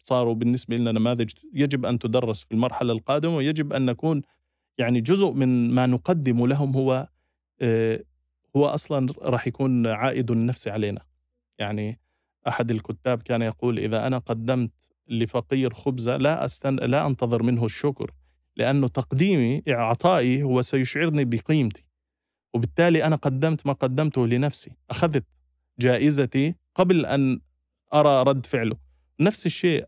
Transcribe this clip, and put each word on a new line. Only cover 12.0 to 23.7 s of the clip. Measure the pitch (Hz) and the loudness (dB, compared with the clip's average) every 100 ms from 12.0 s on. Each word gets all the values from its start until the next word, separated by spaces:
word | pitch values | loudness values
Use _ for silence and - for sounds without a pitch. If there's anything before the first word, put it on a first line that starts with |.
| _ _ _ _ - | _ _ _ _ -6
أحد | - 117 | -2 -2
الكتاب | 110 - 107 131 117 | -2 -4 -6 -4 -4
كان | - 117 | -2 -2
يقول: | 113 - 123 113 | -2 -2 -4 -2
"إذا | 107 110 120 | -2 -2 -2
أنا | 127 | -4
قدمت | - 113 113 127 113 _ _ _ - | -4 -6 -2 -2 -2 _ _ _ -6
لفقير | 117 113 123 - 135 127 | -4 -2 -4 -2 -2 -2
خبزة، | - 143 127 117 139 | -2 -6 -4 -2 0
لا | 139 160 | 0 0
أستن-، | 135 - 135 135 | -4 -4 -4 -2
لا | 123 139 147 | 0 0 0
أنتظر | 127 120 117 | -2 0 0
منه | 117 117 | 0 0
الشكر، | 113 - 147 139 - - _ _ _ - | -2 -2 -4 -4 -10 -12 _ _ _ -2
لأنه | 117 139 127 | 0 2 0
تقديمي، | - - 135 190 170 117 143 - | -2 -2 0 2 4 2 0 -2
إعطائي | 120 113 120 175 175 127 135 | -2 0 2 4 4 2 0
هو | 139 127 | 0 0
سيشعرني | 120 135 123 147 165 147 | 2 0 -2 -2 0 0
بقيمتي، | 123 117 - 156 113 - _ _ _ _ _ _ _ | 0 -2 0 0 0 -4 _ _ _ _ _ _ _
وبالتالي | 117 113 - 170 160 | -4 -2 2 4 4
أنا | 156 151 | 2 0
قدمت | 143 131 160 151 | 0 0 0 -2
ما | 143 | -4